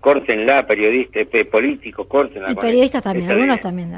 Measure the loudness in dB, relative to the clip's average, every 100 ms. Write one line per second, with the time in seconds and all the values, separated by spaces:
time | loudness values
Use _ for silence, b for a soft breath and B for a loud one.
0 | 2 2 2 0 2 2 2 0 2 0
1 | -2 -4 -2 0 0 2 0 -2 -8 -12
2 | -2 0 0 -4 -6 -4 0 2 2 0
3 | -4 -4 0 0 2 0 -2 -6 -8